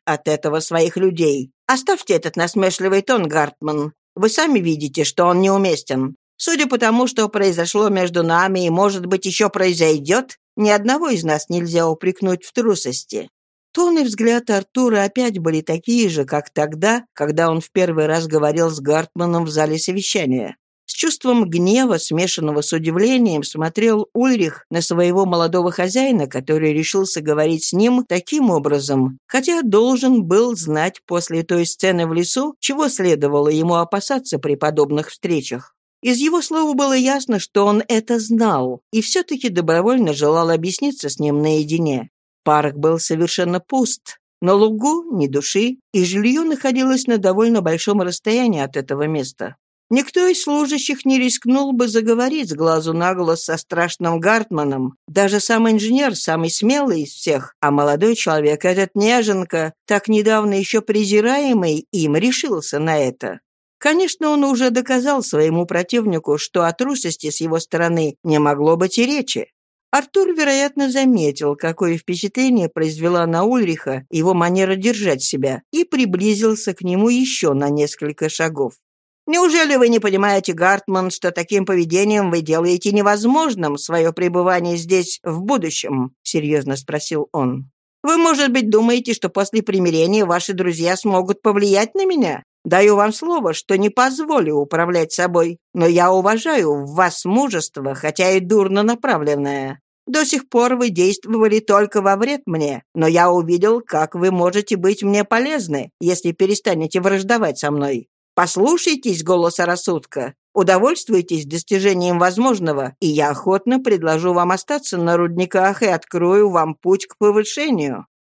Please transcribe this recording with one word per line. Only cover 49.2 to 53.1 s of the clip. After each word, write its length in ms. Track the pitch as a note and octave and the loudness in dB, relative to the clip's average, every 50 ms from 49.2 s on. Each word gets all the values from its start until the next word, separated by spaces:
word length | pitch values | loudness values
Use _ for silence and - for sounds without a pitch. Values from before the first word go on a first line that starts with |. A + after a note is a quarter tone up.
| B2+ C3 - - G2+ G2+ - _ _ _ _ _ _ - | -4 -6 -10 -12 -12 -12 -12 _ _ _ _ _ _ -2
Никто 380 | A3+ C4+ C#4+ - - F#4 F4+ | 0 0 0 0 0 0 2
из 160 | F4+ F4+ - | 2 0 0
служащих 640 | - D4 D4 D4 D4+ C4+ D4+ C#4 - - C#4+ C4 - | -2 -2 0 0 0 -2 -2 -4 -4 -4 -6 -2 0
не 140 | C4+ C4+ C4 | 0 2 2
рискнул 540 | B3+ B3 A#3 - - A#3+ B3+ C4+ C#4 C#4 | 2 0 -2 -2 0 0 0 0 0 0
бы 160 | C4 A#3+ B3 A#3 | 0 0 0 0
заговорить 640 | G#3+ A3+ A3 A3+ A3+ A#3 B3 C4 D4+ D#4 C4+ E3+ | 0 0 2 2 0 2 0 -2 -2 -4 -6 -6
с 40 | D#3 | -4
глазу 380 | D3 D#3+ E3 D#3+ D#3+ D#3 E3 | 0 0 2 2 0 0 -2
на 220 | D#3+ E3 E3+ F3+ | -2 0 0 0